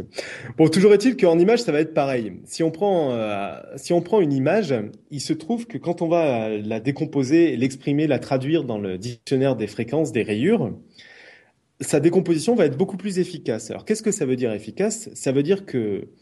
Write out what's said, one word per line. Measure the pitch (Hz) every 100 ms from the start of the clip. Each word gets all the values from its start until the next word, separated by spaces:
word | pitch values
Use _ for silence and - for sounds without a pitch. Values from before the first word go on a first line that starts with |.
| 92 - - - - -
Bon, | 160
toujours | 165 202
est-il | 202 240 240
qu'en | 180 165
image, | 180 233
ça | 233
va | 147
être | 156
pareil. | 160 139 127 107 87 -
Si | -
on | 165
prend, | - 208 185 143
euh, | 120 110 101 98 69 - 139
si | -
on | 175
prend | 170 220
une | 160
image, | 135 135 196 185 123 104 - _
il | 147
se | -
trouve | 156 - 233 233
que | 135
quand | 165 170
on | 170
va | 170 156 120 110 107
la | 104 113
décomposer | 113 139 151 143 127 165 165
et | 123
l'exprimer, | 127 135 - 143 156
la | 123
traduire | - 135 127 165
dans | 131 107
le | 101 92
dictionnaire | 113 117 - 135 135 120
des | 107
fréquences, | - 113 147 151
des | 120
rayures, | 101 104 151 226 120 90 - _ - - - - _ _ _ -
sa | - 151
décomposition | 151 175 165 160 151 240
va | 156
être | 131
beaucoup | 190 190
plus | 202 185
efficace. | 175 156 139 110 -
Alors, | 101 -
qu'est-ce | 214
que | 214
ça | - 139
veut | 127
dire | 120
efficace ? | 104 110 - 202 214 -
Ça | - -
veut | 131
dire | 143 196 196
que | 131 107 95 - _